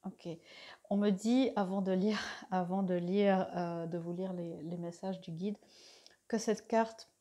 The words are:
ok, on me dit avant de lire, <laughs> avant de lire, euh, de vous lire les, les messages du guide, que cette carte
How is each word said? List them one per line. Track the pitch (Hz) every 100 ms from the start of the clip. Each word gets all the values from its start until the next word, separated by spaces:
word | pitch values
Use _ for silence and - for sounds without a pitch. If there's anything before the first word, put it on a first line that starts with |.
ok, | 190 - 175 165 - - - - -
on | 202
me | 208
dit | 190 220 247 262 -
avant | 185 190
de | 190
lire, | 185 202 208 - -
<laughs> | -
avant | 185 175 190
de | 190
lire, | 180 175 196 202 190 185 180
euh, | 175 170 170
de | 175
vous | 170
lire | 175 185
les, | 185 170 165
les | 156 175
messages | 170 170 190 180
du | 175
guide, | 160 190 208 - - - - - _ _
que | 226
cette | 226 214 -
carte | 226 226 - - _